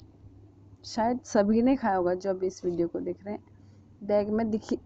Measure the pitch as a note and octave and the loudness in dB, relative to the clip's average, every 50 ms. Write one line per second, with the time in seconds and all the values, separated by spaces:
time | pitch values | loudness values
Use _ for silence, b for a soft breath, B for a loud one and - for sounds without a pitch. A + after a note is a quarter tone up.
0 | - - - - - - - - - - - - - - - - - - - A#3 | -20 -20 -20 -20 -20 -20 -20 -20 -20 -20 -20 -20 -20 -20 -20 -20 -18 -8 -4 -2
1 | A3 A#3+ B3 B3+ - - - G#3+ G3+ G#3 A3 A#3 A#3+ C4 C#4 C4 A#3 G#3 F#3+ F#3 | 0 0 0 -2 -4 0 2 2 4 4 4 4 4 4 2 2 2 0 0 2
2 | F3 F3 F#3 F3+ G3 G3 F#3+ F#3 F#3+ F#3 - - - F3+ F3 E3 E3+ E3+ - - | 2 0 0 0 -2 -4 -2 -2 -2 -4 -4 -4 -4 -2 0 0 -2 -2 -2 -4
3 | - - - - - G#3 G#3+ - - B B B B B B B B - - - | -6 -6 -8 -8 -10 -12 -12 -12 -12 B B B B B B B B -20 -20 -12
4 | G3+ G3+ G#3 G#3 G3+ G#3+ G#3+ A3 A#3 G#3+ G#3+ A3 - - - - - | -2 0 2 2 2 2 0 0 0 0 -2 -4 -2 -4 -6 -6 -4